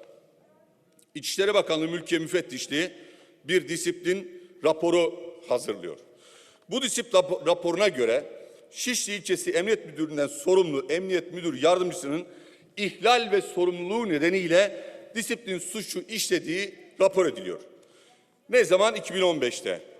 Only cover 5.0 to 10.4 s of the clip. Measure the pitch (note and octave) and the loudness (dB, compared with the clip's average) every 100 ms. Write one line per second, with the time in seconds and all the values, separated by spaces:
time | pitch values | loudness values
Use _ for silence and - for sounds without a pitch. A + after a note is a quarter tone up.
5 | E3 - - - - B2 A2 G2+ F2 C#2+ | 2 -2 -12 -12 -2 -2 -2 -8 -8 -12
6 | - _ - - - _ - A#3 C4 A#3+ | -18 _ -20 -20 -20 _ -8 -4 -2 -4
7 | - F#3 E3 F3+ D#3+ E3+ E3+ F3+ G#3 B2+ | 0 2 2 0 2 2 0 2 2 2
8 | A2+ A#2+ F2+ - - - - - A#3+ A#3+ | 2 2 -2 -12 -20 -20 -18 -8 -4 -4
9 | G3 G3+ F3+ F3+ F3+ E3 G3 G#3+ E3 D3 | -4 -6 -2 -2 0 0 0 0 -2 -6
10 | D#3 D3 C#3+ - | -4 -2 -2 -2